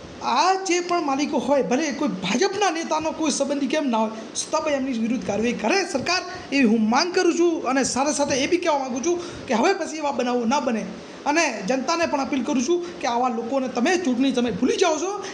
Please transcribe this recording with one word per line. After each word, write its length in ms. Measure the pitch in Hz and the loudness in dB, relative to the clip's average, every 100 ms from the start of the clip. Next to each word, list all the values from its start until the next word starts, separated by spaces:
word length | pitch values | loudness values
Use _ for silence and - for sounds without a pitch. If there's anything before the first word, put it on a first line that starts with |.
| - - | -16 -8
આ 320 | - 240 349 | -2 2 4
જે 260 | 381 381 349 | 2 2 0
પણ 240 | 349 349 | 0 -2
માલિકો 340 | 294 269 294 294 | 0 0 0 -2
હોય, 240 | - 285 | 2 2
ભલે 300 | 196 254 311 | 2 0 0
કોઈ 160 | 233 285 | -2 -2
ભાજપના 640 | 180 175 240 392 392 392 | -2 -2 0 0 2 0
નેતાનો 400 | 320 269 311 311 | 0 -2 -2 -2
કોઈ 200 | 311 311 | -2 -2
સંબંધી 360 | - 277 285 269 | 0 -2 0 0
કેમ 220 | 311 285 | 0 2
ના 100 | 226 | 0
હોય, 120 | 220 | 0
છતાં 540 | - - - - 311 | -4 -10 -10 -4 -2
પણ 60 | 311 | 0
એમની 220 | 277 269 | -2 -2
વિરુદ્ધ 340 | 226 220 240 185 | -2 -2 -2 -2
કાર્યવાહી 260 | 202 233 | -2 -2
કરે 340 | 202 214 392 359 | 0 0 0 0
સરકાર, 300 | 262 - 359 - - - | -2 -2 -2 -4 -12 -2
એવી 120 | 277 | 4
હું 260 | 233 233 214 | 4 4 4
માંગ 220 | 254 349 | 2 2
કરું 260 | 359 349 269 | 2 2 4
છું. 260 | 339 311 233 | 2 2 0
અને 180 | 269 | 0
સાથે 280 | 220 240 285 | 0 0 0
સાથે 220 | 277 285 | 0 0
એ 120 | 269 277 | 0 0
બી 100 | 349 | 0
કહેવા 220 | 339 285 | 2 0
માગું 260 | 262 247 | -2 -2
છું 160 | 277 349 - - - | -2 -2 -4 -10 -2
કે 80 | |
હવે 200 | 220 330 | 2 4
પછી 220 | 381 294 302 | 2 -2 -4
એવા 140 | 294 | -2
બનાવો 340 | 240 247 247 | 0 0 0
ના 160 | 226 285 | 2 2
બને 240 | 254 220 180 - - - 262 | 2 -2 -4 -10 -14 -6 0
અને 360 | 302 311 214 185 | 2 2 0 -2
જનતાને 380 | 262 247 330 320 | -2 0 0 0
પણ 140 | 277 | 0
અપીલ 240 | 254 277 | 0 -2
કરું 180 | 233 269 | 0 0
છું 380 | 247 349 - - | 0 0 -2 -6
કે 60 | 269 | -2
આવા 220 | 240 254 | 0 0
લોકોને 400 | 226 233 269 254 | -2 -2 -2 0
તમે 280 | 247 277 370 | 0 2 2
ચૂંટણી 380 | 269 240 269 | 2 2 2
સમયે 180 | 247 240 | 2 0
ભૂલી 240 | 185 254 453 | 2 0 4
જાઓ 220 | 359 311 | 2 2
છો, 260 | 359 403 - | -2 -6 -8